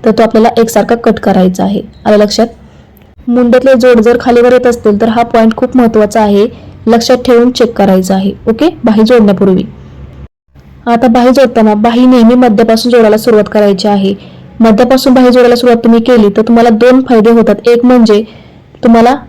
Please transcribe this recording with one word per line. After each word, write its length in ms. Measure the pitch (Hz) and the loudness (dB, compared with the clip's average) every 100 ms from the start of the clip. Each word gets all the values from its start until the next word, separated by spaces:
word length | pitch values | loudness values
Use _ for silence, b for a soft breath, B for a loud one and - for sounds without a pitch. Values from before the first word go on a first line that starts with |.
तर 60 | 233 | -2
तो 120 | 214 | 0
आपल्याला 260 | 226 226 226 - | 0 0 0 0
एकसारखा 360 | 226 214 208 | -2 -2 -4
कट 240 | 233 233 214 | -2 -2 -4
करायचा 440 | - 190 185 185 | -2 0 -2 -2
आहे. 160 | 196 208 - - 208 | -6 -6 -10 -10 -2
आलं 100 | 208 | 0
लक्षात? 300 | 208 - 226 - b b b b _ - - | 0 -2 -4 -6 b b b b _ -16 -6
मुंड्यातले 460 | 240 240 254 262 | -2 0 0 2
जोड 260 | 262 254 233 | 2 2 2
जर 160 | 220 240 | 0 -2
खालीवर 320 | 254 240 240 | 0 0 2
येत 140 | 247 247 | 0 -2
असतील 340 | 240 220 208 | -2 -2 -2
तर 80 | 226 | -2
हा 140 | 226 | -2
पॉइंट 320 | 233 233 226 - | -2 0 0 -2
खूप 200 | 254 254 | -4 0
महत्त्वाचा 440 | 233 220 208 226 | 0 0 -2 -2
आहे, 240 | 208 202 226 B B B - | -2 0 -2 B B B -2
लक्षात 300 | 233 226 254 247 | -2 0 -4 0
ठेवून 240 | 233 247 | 0 0
चेक 220 | 247 233 226 | 0 -4 -2
करायचा 380 | 196 190 185 | -2 -2 -2
आहे. 180 | 190 196 - 233 | -4 -4 -6 -8
ओके, 220 | 226 320 330 | -2 -4 -2
बाही 180 | 233 214 | -4 0
जोडण्यापूर्वी. 600 | 220 247 214 190 196 185 - - - - - - - _ _ _ - - 240 | 2 2 2 0 -2 -2 -6 -16 -20 -20 -20 -20 -20 _ _ _ -20 -12 -4
आता 200 | 233 247 | 0 0
बाही 240 | 247 247 | 2 2
जोडताना 440 | 262 254 226 214 208 | 2 0 2 0 0
बाही 300 | 233 233 254 | 0 2 2
नेहमी 280 | 254 226 247 | 4 4 2
मध्यापासून 560 | 247 208 226 226 240 | 2 0 0 0 0
जोडायला 240 | 240 220 214 | 2 2 0
सुरुवात 320 | 240 214 208 | 0 0 0
करायची 360 | 214 208 190 208 | -2 -2 -2 -2
आहे. 260 | 202 190 196 B B B - | -2 -4 -6 B B B -2
मध्यापासून 540 | 226 208 240 262 269 | 0 2 0 0 0
बाही 160 | 254 247 | 2 2
जोडायला 260 | 247 240 240 | 2 2 2
सुरुवात 280 | 247 233 | 0 0
तुम्ही 160 | 233 233 | 2 0
केली 260 | 226 240 208 202 | 2 2 2 0
तर 60 | |
तुम्हाला 260 | 220 233 233 | 0 0 2
दोन 280 | 220 247 254 254 | 2 2 2 2
फायदे 220 | 233 214 | 0 2
होतात. 380 | 233 220 202 240 | 2 0 0 0
एक 160 | 240 | 0
म्हणजे 380 | 247 254 220 208 226 B B B B - | 2 2 2 0 -2 B B B B -4
तुम्हाला 300 | 247 226 240 285 | 0 2 0 -2